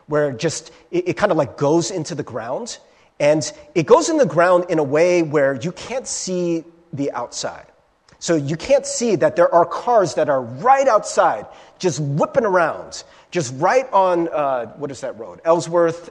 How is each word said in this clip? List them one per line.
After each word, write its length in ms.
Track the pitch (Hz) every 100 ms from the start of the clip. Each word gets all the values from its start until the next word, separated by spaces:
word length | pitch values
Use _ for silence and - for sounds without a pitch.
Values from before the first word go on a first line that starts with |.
| -
where 260 | 147 147
just, 400 | 127 165 - - - _
it, 180 | 175 175
it 80 | -
kind 140 | 202
of, 80 | 156
like, 180 | 127 -
goes 320 | 143 165 160
into 240 | 190 151
the 100 | 151
ground. 540 | - 117 113 156 233 - _ _ _ -
And 320 | 147 156 - - -
it 140 | 180 156
goes 220 | 285 330
in 80 | 320
the 100 | 233
ground 380 | 156 175 180 175
in 80 | 160
a 60 |
way 400 | 143 147 180 175
where 320 | 160 147 135 135
you 160 | 147
can't 360 | 175 - 262 226
see 560 | - - 180 175 165 160 _ _
the 180 | 139 139
outside. 540 | 123 123 - 120 - - _ _ _ _ _
So 160 | - 165
you 220 | 139 156
can't 280 | - 277 -
see 300 | - 233 185
that 220 | 156 -
there 160 | -
are 120 | 170 165
cars 480 | - - 240 180 -
that 140 | 147
are 120 | 135
right 460 | 120 127 226 269 269
outside, 600 | 214 - - 170 113 104 - - -
just 240 | 180 147
whipping 420 | 143 143 294 277
around, 600 | 220 185 156 95 82 - - - _
just 220 | 175 127 131
right 320 | 180 254 254
on, 340 | 196 190 175 165
uh, 380 | 151 139 131 110
what 180 | 113 139
is 80 | 139
that 160 | 127 104
road? 220 | 104 87 165
Ellsworth 640 | 170 160 170 165 165 -